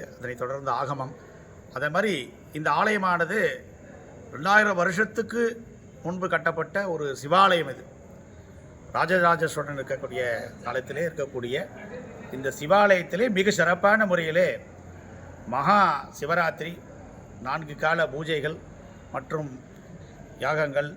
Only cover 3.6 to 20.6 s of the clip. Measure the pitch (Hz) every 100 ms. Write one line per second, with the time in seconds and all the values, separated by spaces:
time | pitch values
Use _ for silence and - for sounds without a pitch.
3.6 | - - - - - - - 123 175 208
4.6 | 208 180 180 175 214 226 220 233 233 233
5.6 | - - - - 165 180 180 165 160 160
6.6 | 156 196 196 156 143 123 143 180 196 175
7.6 | 143 123 - - - - - - - -
8.6 | - - - 120 160 185 175 165 160 151
9.6 | 143 139 131 131 135 127 123 113 113 -
10.6 | 117 127 123 139 165 156 139 127 120 139
11.6 | - - - - - - - 127 135 -
12.6 | 147 196 208 185 165 175 247 190 196 185
13.6 | 170 180 196 214 208 175 160 165 170 110
14.6 | - - - - - - - - - 127
15.6 | 147 202 180 143 - - 143 170 165 151
16.6 | 156 175 - - - - - - - 156
17.6 | 151 147 156 170 151 147 160 156 147 175
18.6 | - - - - - 135 135 156 147 127
19.6 | - - - - - - - - 127 151